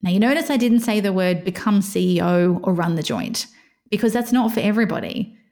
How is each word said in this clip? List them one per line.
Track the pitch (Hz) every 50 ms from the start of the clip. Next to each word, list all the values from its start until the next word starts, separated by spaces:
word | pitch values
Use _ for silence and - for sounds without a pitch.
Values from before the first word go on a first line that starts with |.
| -
Now, | 185
you | 180 190
notice | 214 240 277 320 320 -
I | 294
didn't | 254 233 247 226 240
say | 226 - 214 185
the | 185 202 190
word | 185 185 180 180 165 175
become | - 185 - - 220 208 202 190
C | 196 - 185 180 180 180
E | 170 170
O | 175 175 175 175 180 180 175 -
or | - 180
run | 170 170 170 165
the | 165 151
joint, | - - 101 - - - - - - _ - _ _ _ _ _ _
because | - 208 240 226 214
that's | 240 240 233 247
not | 254 247 226 226
for | -
everybody. | - 202 208 220 233 196 160 - - 85 - - - - - - _ _